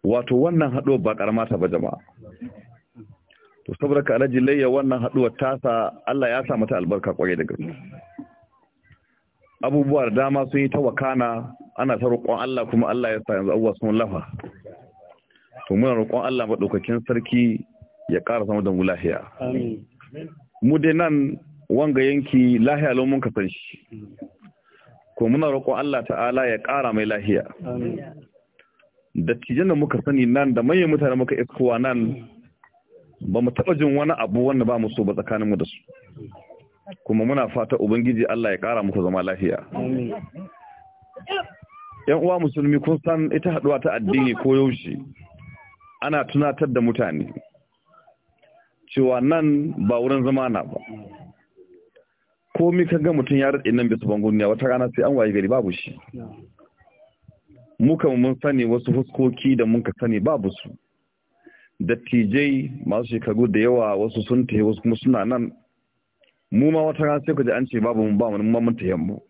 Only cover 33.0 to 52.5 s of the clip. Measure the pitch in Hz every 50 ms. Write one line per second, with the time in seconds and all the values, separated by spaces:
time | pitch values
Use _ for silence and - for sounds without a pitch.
33 | _ _ _ _ - - 92 113 120 123 123 - - 185 175 143 151 147 139 143
34 | 147 151 160 - 113 101 98 120 123 131 135 131 120 113 123 117 110 110 113 -
35 | 104 98 98 87 - - 110 107 107 107 101 87 82 - - - _ - - -
36 | - - - - - - - - - _ - - - _ _ _ _ - 190 _
37 | _ - 110 110 110 120 139 139 123 110 - 123 113 113 135 - - 104 110 120
38 | 120 123 123 110 117 - 107 117 117 107 95 90 - 110 120 113 101 98 95 104
39 | 90 90 92 92 90 95 95 95 98 90 - - - - - - 127 127 - 262
40 | - - 403 220 - - - 175 190 185 - - - - - - - - _ _
41 | _ _ _ - - - 381 381 349 - - - - _ - 1077 - - 1077 1077
42 | - - 147 160 147 175 180 175 165 143 131 151 143 147 147 147 147 156 160 151
43 | - 165 165 160 156 156 - 160 160 180 165 156 - 139 143 131 - 160 104 117
44 | 110 95 - 135 131 127 117 - - 131 135 135 135 131 117 - - - - 139
45 | - - - - - - - - - - - - - - _ _ _ - - _
46 | 120 143 151 147 131 - - 143 147 143 135 - 160 139 123 127 120 117 110 120
47 | 120 90 78 76 - - - - - _ _ _ _ _ _ _ _ _ _ -
48 | 1077 _ _ _ _ _ _ _ _ _ _ _ _ _ _ _ _ - - 139
49 | 131 127 127 123 123 139 160 165 156 151 147 147 147 165 - - - 101 120 117
50 | 120 131 139 135 123 131 135 135 131 127 113 95 65 - - - - - 110 107
51 | - - - - - 180 - _ _ _ _ - - 92 - - _ _ _ -
52 | _ _ _ _ _ _ _ _ _ _